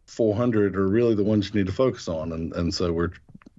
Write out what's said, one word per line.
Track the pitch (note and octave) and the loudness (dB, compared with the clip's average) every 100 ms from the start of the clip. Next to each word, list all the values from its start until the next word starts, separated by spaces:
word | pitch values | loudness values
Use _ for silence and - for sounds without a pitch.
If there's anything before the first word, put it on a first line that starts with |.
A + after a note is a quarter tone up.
| _ | _
four | - A2+ G#2+ | -2 0 2
hundred | B2 A2 G2+ F#2+ | 2 2 2 2
are | G2 | 2
really | A2 A#2+ G#2+ | 2 2 2
the | |
ones | G2+ G#2+ F#2+ | 2 2 0
you | G#2 | -2
need | F#2+ | -2
to | |
focus | F#2 C3 G2 - | 0 0 0 -6
on. | D#2+ D#2+ | -6 -6
And, | D#2+ E2 | -6 -6
and | F2 E2+ | -4 -2
so | D#2+ F2 | 0 -2
we're, | E2 E2+ - _ - - | 0 -2 -6 _ -20 -20